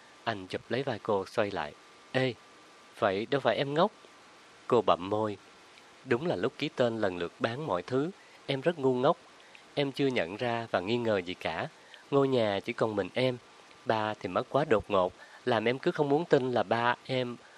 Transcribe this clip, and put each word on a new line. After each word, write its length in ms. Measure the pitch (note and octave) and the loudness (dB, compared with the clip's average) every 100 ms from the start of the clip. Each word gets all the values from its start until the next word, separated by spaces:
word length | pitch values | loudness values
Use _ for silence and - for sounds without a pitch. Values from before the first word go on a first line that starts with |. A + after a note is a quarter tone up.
| - - | -20 -12
Anh 220 | - G#2+ F#2 | -8 -8 -8
chụp 140 | G#2 - | -10 -6
lấy 140 | A#2+ | -4
vai 160 | C#3 G#2+ | -4 -6
cô 240 | - G#2 F#2 | -2 -2 -2
xoay 240 | - G#2 | -2 -2
lại. 220 | F#2+ D2+ - - - - | -2 -8 -10 -20 -20 -6
"Ê, 220 | C3 C3 A2+ - - - - - - | -2 -2 -4 -14 -20 -20 -20 -20 -2
vậy 280 | A2 G2 A2+ | 0 0 -2
đâu 100 | C#3 | 0
phải 160 | C3 A2 | 2 0
em 180 | C#3 | 0
ngốc." 180 | D3 G3 - - - - - - - - | 2 0 0 -20 -20 -20 -20 -20 -20 2
Cô 160 | B2 | 2
bậm 280 | F#2+ E2+ F#2 | 4 2 2
môi. 260 | G#2 G#2+ G2+ - - - - - - | -2 -2 -4 -14 -20 -20 -20 -20 -20
"Đúng 220 | C3 A#2+ E3+ | -2 -2 0
là 100 | G#2+ | 0
lúc 160 | G#2+ - | -2 -2
ký 100 | D3 | -6
tên 320 | - B2 A2+ | 0 0 2
lần 180 | G#2 F2+ | -2 -2
lượt 140 | E2+ - | -6 -4
bán 280 | A#2 A#2+ D#3 | -6 -4 -4
mọi 160 | F2+ | -4
thứ, 280 | F2+ B2+ D#3 - - - - | -2 -2 -2 -6 -20 -20 -6
em 140 | C#3 | -2
rất 180 | C#3+ F3 | 0 2
ngu 160 | C3 | 2
ngốc. 220 | B2+ C3+ C#3+ - - - - - | 4 4 2 -2 -20 -20 -20 -10
Em 180 | - C#3+ | -2 -2
chưa 140 | B2+ C#3 | 0 0
nhận 300 | B2 E2 G#2 | 2 -2 -2
ra 300 | B2 A#2 A2+ | -2 -2 0
và 100 | G2+ | -2
nghi 160 | F2+ A#2+ | 0 0
ngờ 220 | A#2 G#2 | 2 0
gì 160 | F2 | 0
cả. 340 | F2+ - E2 C3+ - - - - | -6 -6 -4 -6 -10 -20 -20 -2
Ngôi 180 | C#3 C#3 | 2 4
nhà 320 | B2+ A2 G2 | 2 2 0
chỉ 120 | F#2+ | -4
còn 240 | A#2 A#2 G#2 | -2 -2 0
mình 120 | F#2 | -4
em. 240 | - B2+ B2 - - - - | 0 -2 -2 -12 -20 -20 -20
Ba 300 | - A2+ G#2+ | -2 -2 0
thì 140 | G#2+ G2+ | -4 -4
mất 180 | F#2 B2 | -2 0
quá 160 | C3+ | -2
đột 260 | D#3 A2 F#2+ | 2 2 2
ngột, 220 | G#2 F#2 - - - | 2 2 -2 -20 -10
làm 240 | - A#2 A2 | -2 0 2
em 100 | C3 | 0
cứ 120 | F3 | -2
không 180 | E3+ D3 | -2 2
muốn 160 | C#3+ | 2
tin 280 | E3+ D3 B2+ | 4 2 2
là 100 | A#2+ | -2
ba 320 | G2 A2+ A#2+ B2 - | 0 0 0 -2 -2
em 300 | C3 B2 A#2+ - | -4 -4 -8 -16